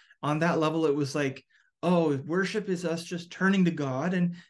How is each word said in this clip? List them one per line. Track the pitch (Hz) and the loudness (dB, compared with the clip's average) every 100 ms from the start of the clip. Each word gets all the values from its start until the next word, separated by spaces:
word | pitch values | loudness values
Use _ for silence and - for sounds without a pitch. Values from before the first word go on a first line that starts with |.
| _ _ | _ _
On | 143 151 | -2 0
that | 170 151 | 2 2
level, | 156 160 156 | 2 2 2
it | 143 | 2
was | 139 | 0
like, | 147 139 135 - _ _ _ | 0 -2 -4 -16 _ _ _
oh, | 165 180 165 139 | 0 2 2 0
worship | 143 175 185 214 196 | -2 -2 -2 -2 -4
is | 180 | -4
us | 175 165 | -2 -4
just | - 175 - | -6 -10 -10
turning | - 185 196 175 | -2 2 4 4
to | |
God | 151 139 131 165 | 2 -4 -2 -2
and, | 185 175 175 | 0 0 -2